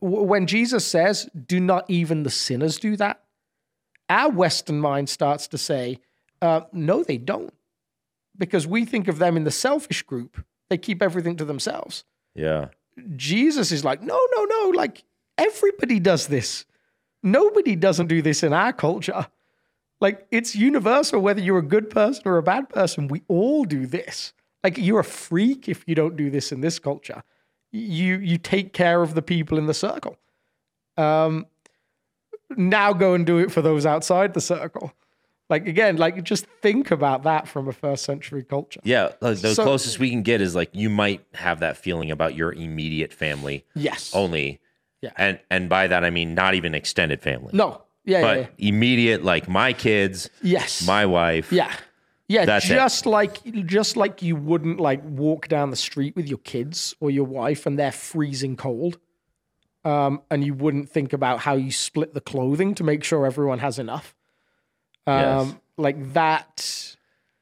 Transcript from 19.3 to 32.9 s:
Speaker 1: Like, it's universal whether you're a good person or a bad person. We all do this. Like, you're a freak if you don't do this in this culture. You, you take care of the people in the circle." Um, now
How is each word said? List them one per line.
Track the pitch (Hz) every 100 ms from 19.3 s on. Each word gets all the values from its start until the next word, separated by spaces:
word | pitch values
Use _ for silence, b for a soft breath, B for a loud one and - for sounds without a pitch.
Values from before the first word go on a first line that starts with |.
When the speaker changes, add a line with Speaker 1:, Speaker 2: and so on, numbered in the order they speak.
| _ _ _ _ _ _ -
Speaker 1:
Like, | 196 208 -
it's | 226 233 202
universal | 247 277 202 262 - 220
whether | 196 202
you're | 185 190
a | 147 214
good | 214
person | 220 208 277 196
or | 175
a |
bad | 160 226 269
person. | 214 180 - 143
We | 139 -
all | 170 233 302
do | 214 143 127
this. | 170 - - - _ _ _
Like, | 190 180
you're | 190 214
a |
freak | - - - 170 233 269 -
if | 170 -
you | 160
don't | 156 160
do | 143
this | 139 -
in | 135
this | 156 165
culture. | 139 147 - 117 - _ _ _ _
You, | 214 220 165 185 190
you | 190 170
take | - 190 196
care | - 175 170
of | 165 160
the |
people | 156 170 151 156
in | 151
the |
circle." | 156 202 - - - _ _ _ _ _ _ _ -
Um, | 151 156 160 160 - _ _ _ _ _ _ _ _ - - 262
now | 180 214 202